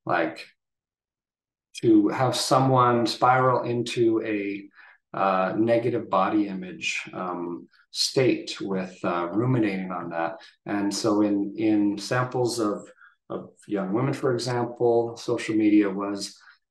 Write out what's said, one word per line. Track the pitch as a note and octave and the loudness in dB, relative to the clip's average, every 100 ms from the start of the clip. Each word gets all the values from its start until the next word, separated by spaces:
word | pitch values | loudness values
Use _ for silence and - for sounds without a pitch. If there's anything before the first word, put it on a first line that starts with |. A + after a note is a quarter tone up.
like, | - F2 - - - _ _ _ _ _ _ _ _ _ _ _ _ - | -4 -2 -2 -6 -18 _ _ _ _ _ _ _ _ _ _ _ _ -2
to | A#2 G#2+ G2+ | 4 6 4
have | - B2+ - | 2 0 0
someone | - C3+ C3+ C3 B2 A#2+ A2 | 2 4 4 4 4 4 0
spiral | - B2+ C3 B2+ A#2+ | 2 4 4 4 2
into | A#2+ A#2+ A#2 B2 A2+ A2 | 0 -4 -2 2 2 2
a, | A2 G#2 G2 G2 G2+ _ - _ _ | 0 -4 -4 -6 -10 _ -20 _ _
uh, | - F#2+ F#2 F#2 G2+ | 0 2 2 0 0
negative | A2+ A#2 B2 A2 - | 2 2 2 -2 0
body | F#2+ G2 G#2+ G2+ | 0 2 2 0
image, | F#2+ F#2 D#2+ D#2+ - - | -4 -10 -8 -6 -6 -8
um, | F#2+ F2+ F2 F2 E2+ - _ _ | -8 -6 -6 -6 -8 -12 _ _
state | - - C3+ A#2+ G#2+ - - | -4 -2 2 2 2 -4 -8
with, | G#2 F#2+ F#2 - | -4 -4 -6 -6
uh, | F#2+ F2 E2+ | -4 -2 -2
ruminating | G2+ B2+ B2 G#2+ F#2+ F#2 | -2 0 2 0 -2 -6
on | F2+ E2+ | -8 -8
that. | E2 E2 - - _ - | -4 -4 -6 -18 _ -6
And | G2+ G2+ | -2 -2
so | G2+ A#2 G#2 | 0 0 2
in, | G#2 G2+ G2 - | 2 0 -2 -2
in | A2 G#2 G2+ G2 | 2 2 2 -2
samples | - B2+ B2 B2+ A#2+ A#2 | -4 -2 -2 -2 -2 0
of, | G#2+ F#2+ - - - _ - | -2 -4 -10 -20 -20 _ -12
of | F#2 - _ - | -12 -12 _ -6
young | G2+ F#2 | -4 -2
women, | A2 C3+ | -2 -2
for | C3+ C3+ | -2 -2
example, | A#2+ B2 A#2+ A#2 - A#2+ A#2 A#2 A#2 | -2 -2 -4 -4 0 2 2 0 -6
social | - A2+ - | -4 -4 -2
media | G#2+ G#2+ G#2 G2 | 2 6 6 4
was, | F#2+ G2+ G2+ - - - _ _ | 0 -6 -6 -8 -14 -20 _ _